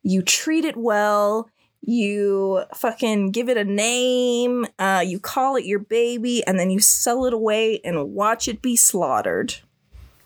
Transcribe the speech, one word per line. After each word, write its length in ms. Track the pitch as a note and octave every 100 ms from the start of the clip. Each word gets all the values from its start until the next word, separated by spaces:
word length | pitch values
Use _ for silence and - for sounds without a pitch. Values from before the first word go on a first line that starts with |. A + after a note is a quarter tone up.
you 200 | F#3 F#3+
treat 420 | F#3 - D#4 D#4+ D#4
it 120 | A#3
well, 720 | A#3 G#3 G#3 G#3 G#3 A3 A3 _ _ _ -
you 760 | A#3+ G3+ G#3 G3+ G3 F#3+ F#3+ -
fucking 560 | - A#3 A3+ A#3 G#3 F#3+
give 180 | A3 B3
it 100 | A#3
a 60 |
name, 1000 | G3+ G3+ A3+ B3 B3+ B3+ B3 A#3+ B3 B3 A3+ -
uh, 240 | F#3+ F#3+ F3+
you 140 | G3+
call 360 | - C#4 C4 C4
it 100 | F#3
your 120 | G3+
baby, 680 | G#3 A3+ A#3+ A#3+ A#3+ A#3+ -
and 100 | F#3+
then 120 | F#3
you 80 | F#3+
sell 460 | - - - B3 B3+
it 80 |
away 460 | A#3 G#3+ G#3+ A3 A3
and 280 | - E3 C#3+
watch 360 | G3+ G#3 A3+ -
it 120 | A3+
be 140 | B3+ A#3
slaughtered. 800 | - F#3 D3+ A2 G2 F2 F3 - _ _ _ - - _